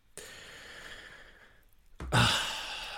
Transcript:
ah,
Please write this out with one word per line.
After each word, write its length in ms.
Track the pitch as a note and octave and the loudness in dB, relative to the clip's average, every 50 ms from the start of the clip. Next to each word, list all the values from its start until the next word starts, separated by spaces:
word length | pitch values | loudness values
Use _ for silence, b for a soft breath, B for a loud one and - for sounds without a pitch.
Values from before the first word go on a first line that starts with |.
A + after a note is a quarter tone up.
| _ _ - B B B B B B B B B B B B B B B B B B B B B B B B B B B B B B B - - - - - - - - | _ _ -14 B B B B B B B B B B B B B B B B B B B B B B B B B B B B B B B -20 -20 -20 -20 -12 -10 -4 4
ah, 80 | B A#2 A#2 B B B B B B B B B B B B B B | B 8 8 B B B B B B B B B B B B B B